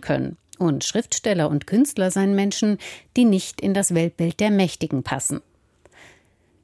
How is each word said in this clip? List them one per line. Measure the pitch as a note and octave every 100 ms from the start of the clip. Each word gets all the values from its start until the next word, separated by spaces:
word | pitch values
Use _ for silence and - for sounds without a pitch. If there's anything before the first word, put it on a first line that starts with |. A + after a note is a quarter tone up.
können. | - C3+ C3+ - - -
Und | F3 C#3
Schriftsteller | - - - - A3+ F#3 D3+
und | D3 -
Künstler | G#3 C#4+ - F#3
seien | G3 G3
Menschen, | G3+ G3+ - G#3+ G3+ - - _ -
die | A#3
nicht | F#3+ - -
in | F#3+ G3
das | G3
Weltbild | E3+ E3 - E3+ -
der | G#3+
Mächtigen | G3+ F3+ - D#3+ C3+
passen. | - C3 - - _ _ _ _ _ - - - _ _ _ _